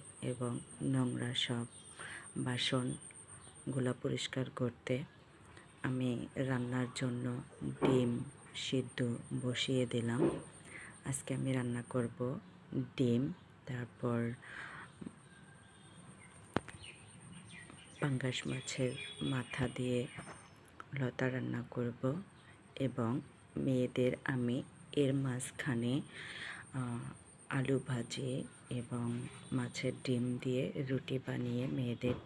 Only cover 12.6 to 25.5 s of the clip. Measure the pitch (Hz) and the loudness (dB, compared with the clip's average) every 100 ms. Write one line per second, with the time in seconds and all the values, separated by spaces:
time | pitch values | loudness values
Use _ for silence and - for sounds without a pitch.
12.6 | - 135 127 - 123 120 143 180 - - | -4 -2 -2 4 6 6 4 -2 -12 -18
13.6 | - 123 120 - 123 117 117 120 - - | -8 -6 -6 -2 2 2 2 -2 -8 -12
14.6 | - - - - - - - - - - | -10 -12 -14 -12 -12 -12 -20 -20 -20 -20
15.6 | - - - - - - - - - - | -20 -20 -20 -20 -18 -18 -18 -20 -6 -6
16.6 | - - - - - - - - - - | -6 -14 -14 -14 -16 -18 -16 -16 -14 -16
17.6 | - - - - 151 127 131 123 143 131 | -14 -16 -18 -2 0 2 2 0 -2 -2
18.6 | - - 127 131 - - 147 131 120 - | -2 0 0 0 -8 -4 0 0 -2 0
19.6 | 123 127 127 123 123 - - - - - | 0 0 2 2 2 -6 -12 -14 -16 -20
20.6 | - - - 135 127 - 131 127 123 120 | -20 -18 -8 0 0 2 0 2 -2 -2
21.6 | 120 - 120 117 131 156 202 - - - | -2 -2 -2 0 0 0 -6 -16 -20 -20
22.6 | - - 135 127 113 131 - - - - | -16 -2 0 2 2 2 -2 -16 -8 0
23.6 | 139 127 123 - 127 - - 131 120 123 | 2 4 4 6 4 4 0 2 2 2
24.6 | - - - - 139 139 135 123 - | -2 -12 -2 4 6 6 2 0 -2